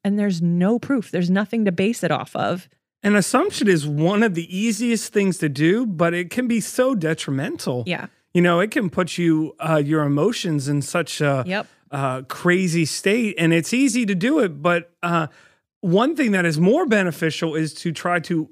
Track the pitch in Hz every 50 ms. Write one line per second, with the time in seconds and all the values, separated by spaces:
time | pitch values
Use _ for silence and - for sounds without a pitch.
0 | - 202 202 208 208 202 185 165 175 170 170 175 180 196 233 233 - - 277 247
1 | 185 - - 180 175 175 185 196 214 - - 233 214 202 175 165 190 220 233 -
2 | - 160 151 - - - - - - 101 170 185 - _ _ _ _ _ _ _
3 | - 202 208 208 180 - - 254 349 415 - - 294 202 180 156 143 151 147 147
4 | 156 175 208 208 214 214 175 170 165 165 180 185 214 233 214 190 240 240 233 220
5 | - - - 208 196 190 170 - 165 151 135 135 156 165 196 233 262 220 180 156
6 | 175 170 170 175 180 165 - 247 254 233 240 220 - - - - 254 262 269 202
7 | 160 160 160 - - - 139 135 147 240 339 - - - 131 123 117 175 170 -
8 | - - _ _ _ _ - 175 175 175 175 170 190 220 - 311 208 170 - -
9 | 180 160 - - 175 165 160 156 156 143 - - 147 160 160 151 147 143 156 156
10 | 147 143 143 147 165 214 247 - - 180 156 143 127 143 147 143 131 - - 175
11 | 160 - - - 151 147 139 131 123 180 185 208 226 - _ _ _ _ 143 139
12 | 135 131 127 131 131 - - - - 175 175 190 190 175 160 170 160 - - -
13 | - 190 208 247 233 208 - - 165 165 165 170 165 - 233 254 277 269 202 254
14 | 240 196 202 175 185 247 311 311 233 185 151 143 147 175 175 170 170 - _ _
15 | - 175 170 165 156 147 - - - _ _ _ _ _ _ _ - 180 165 202
16 | 240 294 339 294 277 220 202 185 175 170 156 151 175 185 247 330 370 277 220 208
17 | 185 180 156 - 170 160 147 - 170 165 147 160 160 151 - - - 175 151 -
18 | - 180 175 175 160 - 175 160 156 -